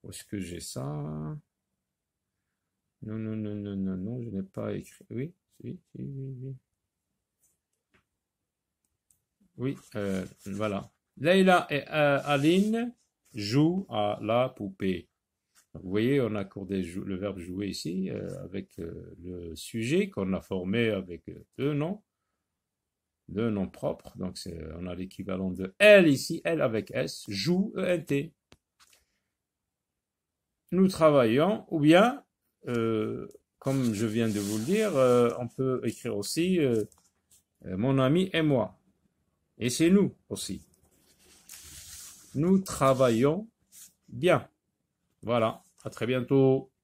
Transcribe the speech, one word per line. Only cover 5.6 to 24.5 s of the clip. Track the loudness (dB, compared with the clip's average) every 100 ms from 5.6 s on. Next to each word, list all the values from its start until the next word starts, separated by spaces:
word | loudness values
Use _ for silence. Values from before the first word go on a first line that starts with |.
oui, | -16 -16 _
oui, | -14 -12 -10 -12 -12
oui. | -14 -14 _ _ _ _ _ _ _ _ _ _ _ _ _ _ _ _ _ _ _ _ _ _ _ _ _ _ _ _ _ -8
Oui, | -6 -6 -12
euh, | -6 -4 -4 -6 -12 -10
voilà. | -4 -4 -4 -8 _ _ -4
Leïla | 2 4 6 4 2
et, | -6 -4
euh, | 0 2 2
Aline | 2 2 4 4 2 -2 -4 -10 _ _ _
jouent | -8 0 4 4 2 -4
à | -2 -2 -2
la | 0 0 0
poupée. | -4 -12 -4 -4 -4 -8 _ _ _ _ _ _
Donc, | -16
vous | -4
voyez, | -2 0 0
on | 0
a | -4
accordé | -8 -12 -6 -4
jou-, | -4 -8
le | -8 -6
verbe | -6 -8
jouer | -10 -8 -6
ici, | -6 -8 -6 -6
euh, | -8 -10 -12
avec, | -10 -12 -12 -14
euh, | -14 -14 -18 -18
le | -14 -12 -12 -14
sujet | -10 -8 -2 -2 -2
qu'on | -4 -4
a | -4
formé | -4 -6 -2 0 0
avec, | -2 -6 -14 -14
euh, | -18 -18 -6
deux | -4
noms, | -2 -4 -8 _ _ _ _ _ _ _ _ _ _ _ _ -10
deux | -4 -2
noms | -2 -4
propres. | -6 -8 -8 -14 -10
Donc, | -10 -10
c'est, | -12